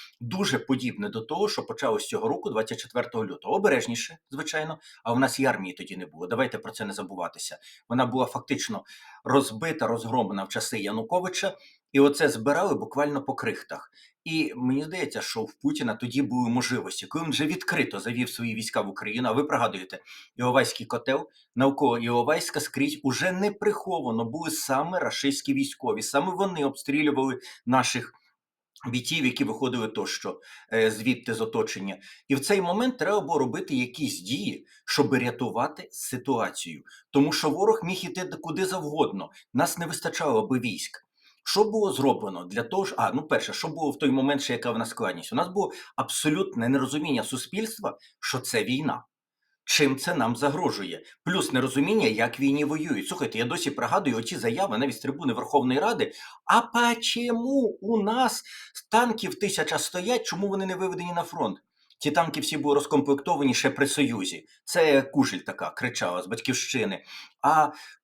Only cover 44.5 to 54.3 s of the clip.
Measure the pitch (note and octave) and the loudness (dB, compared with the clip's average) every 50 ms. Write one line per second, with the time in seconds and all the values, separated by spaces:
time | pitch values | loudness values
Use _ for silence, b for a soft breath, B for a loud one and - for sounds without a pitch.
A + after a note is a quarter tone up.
44.5 | B2 A#2+ - B2 A2 A2+ A#2+ A#2 - - A2+ F#2 E2+ E2+ E2 - - C3+ F3 F3+ | -4 -2 -2 -2 -2 -2 -2 -4 -4 -4 -4 -4 -4 -4 -8 -4 -2 -2 -2 0
45.5 | F#3 G3+ F3+ B B B B B B - - - - - - D#3 D3+ F3+ G3 - | 0 -2 -2 B B B B B B -6 -4 -4 -2 -2 0 2 2 2 0 -2
46.5 | - A#2+ A2+ A#2+ C3+ C#3 C3 A#2+ - D3+ D3+ E3 C3+ A#2 G2+ - C3+ B2+ - - | -2 -2 0 2 2 2 2 0 -2 -4 -2 0 0 -2 -2 -2 -6 -8 -8 -6
47.5 | - G3 A3+ A3 - - G3+ - - b b b b b - - - B2+ - - | -4 -4 -4 -4 -6 -6 -8 -8 -8 b b b b b -6 -4 -4 -4 -4 -2
48.5 | - A2+ G2+ A2 B2+ C3+ D#3 B2 C#2+ - - _ _ _ _ _ _ _ _ _ | 0 0 0 2 0 0 0 0 -2 -4 -8 _ _ _ _ _ _ _ _ _
49.5 | _ _ _ - - - D3+ C3+ C3+ C3 - F3 F3 D3+ A#2 A2+ A#2+ - C#3+ C#3+ | _ _ _ 0 4 4 6 4 4 2 0 -2 0 2 2 2 2 2 0 0
50.5 | C3 - - B2+ G#2 G2+ G2 F2 E2 - B B B B B D#3+ F3+ F#3+ - - | 0 2 0 0 -2 -2 -6 -8 -8 -10 B B B B B 0 0 0 0 2
51.5 | - B2+ B2+ B2+ - C#3 - F3 G#3+ A3 E3 A2 A2 G#2+ A#2+ A#2+ - - C#3 C#3 | 2 2 2 2 2 2 2 4 4 4 4 4 4 4 0 0 0 2 2 4
52.5 | C#3 C#3+ D3 C#3+ D3+ D#3+ D3+ D#3+ C3 G2 - - - - C3+ A2 - A2+ A#2+ A#2+ | 4 4 2 0 0 -2 0 0 -2 -2 -2 -4 -4 -2 -2 -2 0 0 0 0
53.5 | E3 F3+ - - - - A#2+ A#2 E3+ G3 F#3+ C#3+ A#2 A2 A2+ - | 0 -2 -2 -2 -2 -2 -2 2 2 2 2 2 0 0 -2 -4